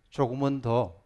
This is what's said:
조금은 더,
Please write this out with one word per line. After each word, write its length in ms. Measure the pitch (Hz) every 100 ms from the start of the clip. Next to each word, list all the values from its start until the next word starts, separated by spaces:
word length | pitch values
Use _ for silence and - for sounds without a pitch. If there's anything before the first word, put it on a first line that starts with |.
| _
조금은 500 | - 127 131 139 139
더, 420 | 117 120 101 -